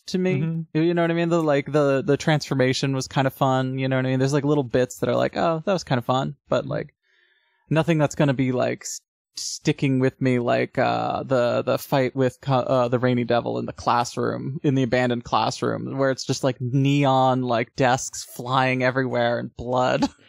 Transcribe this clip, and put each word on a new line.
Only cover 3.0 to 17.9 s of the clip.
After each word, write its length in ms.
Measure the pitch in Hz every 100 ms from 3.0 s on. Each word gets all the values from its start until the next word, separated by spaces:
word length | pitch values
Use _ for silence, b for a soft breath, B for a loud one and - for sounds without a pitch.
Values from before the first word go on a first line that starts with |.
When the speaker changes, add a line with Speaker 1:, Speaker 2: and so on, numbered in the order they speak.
| -
Speaker 1:
kind 200 | - 135
of 60 |
fun, 440 | - 135 131 131 135
you 80 | 131
know 80 | 131
what 80 | 131
I 40 |
mean? 100 | 131
There's, 140 | 135
like, 100 | 147
little 200 | 143 147
bits 340 | 123 127 127 -
that 80 | -
are 60 | 123
like, 220 | 127 -
"Oh, 240 | 180 160 180
that 60 |
was 100 | 185
kind 160 | - 127
of 60 | -
fun," 300 | 131 147 143 -
but, 140 | 127
Speaker 2:
Mm-hmm. 80 | 131
Speaker 1:
like, 240 | 117 - _ _ _ _ _ _ _ -
nothing 280 | 151 156 160
that's 180 | 143 -
gonna 180 | 143
be, 180 | 127 131
like, 300 | 123 120 -
s-, 180 | - - _ _ _ -
sticking 640 | - - 160 147 139 131
with 200 | 131 -
me, 180 | 131 123
like, 380 | 120 123 123 -
uh, 460 | 120 117 120 131
the, 380 | 127 131 120 117
the 140 | 123 123
fight 380 | - 143 127 135
with 240 | 127 -
Ka-, 180 | - 127
uh, 260 | - 131 120
the 120 | 123
Rainy 240 | 127 123
Devil 340 | 120 120 120 120
in 80 | 117
the 80 |
classroom, 880 | - - 120 120 - 120 120 131 139
in 120 | 151 135
the 80 |
abandoned 400 | 127 123 127 120
classroom, 760 | - 110 113 - 120 110 120 135
where 140 | 135
it's 140 | 131 -
just, 180 | 131
like, 160 | 135 -
neon, 800 | 123 139 135 143 139 131 131 127
like, 320 | 123 117 120 -
desks 480 | 127